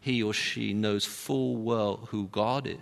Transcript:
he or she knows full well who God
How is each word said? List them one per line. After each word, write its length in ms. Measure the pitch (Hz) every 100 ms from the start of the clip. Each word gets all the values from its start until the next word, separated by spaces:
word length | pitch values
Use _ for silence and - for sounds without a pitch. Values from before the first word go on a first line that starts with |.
he 220 | - 123
or 100 | 107
she 400 | 107 - 117 110
knows 320 | 101 107 104
full 520 | - - - 139 127 120
well 500 | 113 117 104 98 113
who 180 | 107 95
God 400 | 104 107 131 131 -